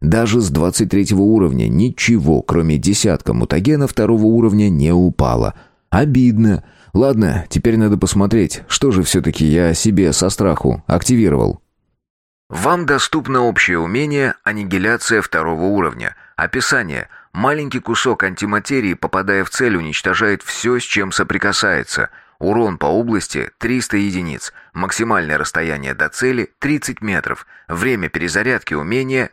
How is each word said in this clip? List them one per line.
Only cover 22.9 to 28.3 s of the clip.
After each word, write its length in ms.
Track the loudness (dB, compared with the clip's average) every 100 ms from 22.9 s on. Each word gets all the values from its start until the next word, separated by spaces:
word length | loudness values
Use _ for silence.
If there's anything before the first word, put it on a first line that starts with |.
| 0 0 -2 -4 -8 -8 -6
триста 380 | -4 -4 -2 -2
единиц. 560 | -2 -4 -6 -8 -12 -18 -16
Максимальное 640 | -8 -6 -4 -2 -2 0 -2
расстояние 560 | -2 -4 -4 -6 -8
до 160 | -6 -6
цели 400 | -2 -2 -2 -6 -6
тридцать 440 | -4 -4 -4 -8
метров. 440 | -4 -4 -4 -8 -12 -20 -10
Время 420 | -4 -2 -2 -4
перезарядки 640 | -4 -4